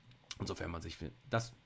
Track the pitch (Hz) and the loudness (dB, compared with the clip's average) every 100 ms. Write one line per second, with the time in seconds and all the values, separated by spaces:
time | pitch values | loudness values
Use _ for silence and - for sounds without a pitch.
0 | - - - - 98 92 87 82 82 - | -20 -16 -8 -2 0 0 0 0 -2 -2
1 | 80 - - 117 117 - | -4 -6 2 4 4 -6